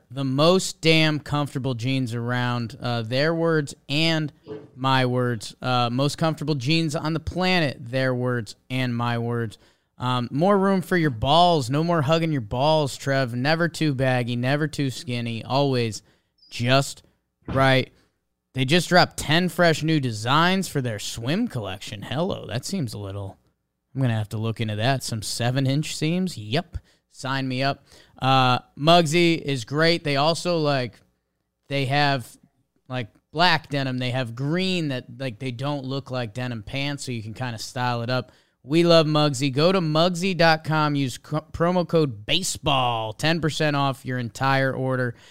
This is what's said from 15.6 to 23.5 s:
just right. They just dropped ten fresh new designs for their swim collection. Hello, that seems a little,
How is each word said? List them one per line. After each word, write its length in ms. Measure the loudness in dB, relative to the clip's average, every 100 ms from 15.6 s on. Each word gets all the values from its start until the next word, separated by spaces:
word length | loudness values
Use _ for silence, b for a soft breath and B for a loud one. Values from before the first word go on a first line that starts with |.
| 2 2 0 -4 _ _ _ _ _
just 540 | -4 4 4 2 -6 _ _ _ _ -6
right. 460 | 2 4 4 2 _ _ _ _ _ _
They 120 | -4 2
just 240 | 2 4
dropped 260 | 4 4 0
ten 320 | 0 2 2
fresh 340 | 2 4 4
new 200 | 2 0
designs 640 | 0 -4 0 4 4 2 -2
for 140 | -4
their 180 | -4 -4
swim 480 | -8 -8 -4 -2 -2
collection. 540 | -4 -8 -8 -10 -12
Hello, 440 | -8 -4 -2 -4 -6
that 180 | -8 -6
seems 280 | -6 -6
a 40 | -8
little, 400 | -10 -8 -10 -12 _